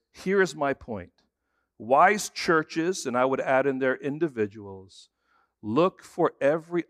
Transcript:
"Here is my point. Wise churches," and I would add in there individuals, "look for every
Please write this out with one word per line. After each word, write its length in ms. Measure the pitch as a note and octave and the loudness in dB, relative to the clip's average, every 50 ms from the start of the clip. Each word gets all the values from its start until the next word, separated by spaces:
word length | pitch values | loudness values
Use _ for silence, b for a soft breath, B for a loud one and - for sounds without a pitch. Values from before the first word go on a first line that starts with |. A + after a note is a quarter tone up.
| _ _ | _ _
"Here 300 | _ - - F#3 G3 G3 | _ -8 -4 0 2 2
is 120 | F#3+ E3+ D3 | 2 2 0
my 200 | D#3 C#3+ C#3 C3+ | -4 -2 -2 -4
point. 480 | - - - A2+ F#2+ E2 - _ _ _ _ _ _ _ _ _ _ _ _ _ - | -4 -8 -12 -10 -10 -12 -14 _ _ _ _ _ _ _ _ _ _ _ _ _ -8
Wise 500 | G#2+ A2 C3 D3 E3+ G3 G#3+ G#3 - - | -2 2 4 6 6 6 4 2 -4 -8
churches," 800 | - - - - E3+ D#3 D3+ - - D#3+ D#3+ F3+ F#3 - - | -10 -6 -2 0 2 0 0 -2 -4 -4 -2 -2 -4 -4 -4
and 100 | C3 A#2 | -2 0
I 80 | B2 B2+ | 0 2
would 160 | C3+ C3 B2+ | 2 0 -2
add 260 | - D#3+ C3 C3 C3+ | 0 2 2 2 2
in 120 | C#3+ C3 C3 | 2 0 0
there 180 | C3+ C3 B2+ | 0 -2 -2
individuals, 1120 | - - C#3 C#3+ D#3 E3+ D#3 B2+ A2+ G#2+ G#2 G2 A2 G2+ G2 G2 F#2+ F#2+ G2 - - - _ _ _ _ _ _ _ _ _ _ _ | -2 -4 -6 -4 -4 -4 -4 -2 -2 -4 -4 -4 -10 -18 -18 -18 -18 -20 -20 -20 -20 -20 _ _ _ _ _ _ _ _ _ _ _
"look 400 | - G#2 A2 D3 F3 F#3 - - | -6 -2 2 2 2 2 0 -6
for 320 | - - - - E3 - - - | -20 -10 -2 0 0 0 0 0
every 440 | C#3 C#3 D#3 E3+ D#3 E3 F3 F3 D#3+ | 0 0 0 0 -4 -6 -6 -6 -4